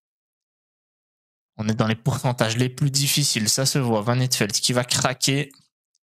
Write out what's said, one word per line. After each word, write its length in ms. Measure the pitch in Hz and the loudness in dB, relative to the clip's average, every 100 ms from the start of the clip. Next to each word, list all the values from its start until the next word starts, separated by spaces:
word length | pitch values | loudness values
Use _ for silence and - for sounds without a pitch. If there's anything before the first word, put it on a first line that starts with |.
| _ _ _ _ _ _ _ _ _ _ _ _ _ _ _ - | _ _ _ _ _ _ _ _ _ _ _ _ _ _ _ -6
On 120 | 110 | -2
est 60 | |
dans 120 | 110 110 | 0 0
les 100 | 110 | 0
pourcentages 600 | - - 131 123 113 113 | -2 -2 0 0 0 0
les 120 | 127 | -2
plus 220 | 127 143 | 0 -2
difficiles, 580 | 139 139 - 139 127 104 | 0 0 0 0 0 0
ça 180 | - 135 | 0 0
se 120 | 147 | 0
voit. 240 | 123 110 | 2 2
Van 180 | 107 123 | 2 0
Eetvelt 320 | 127 - 104 | 0 0 -2
qui 200 | - - | 0 0
va 120 | 123 | 0
craquer 680 | 123 - - 127 - 139 139 - _ _ _ _ _ | 0 0 -2 0 0 0 -2 -10 _ _ _ _ _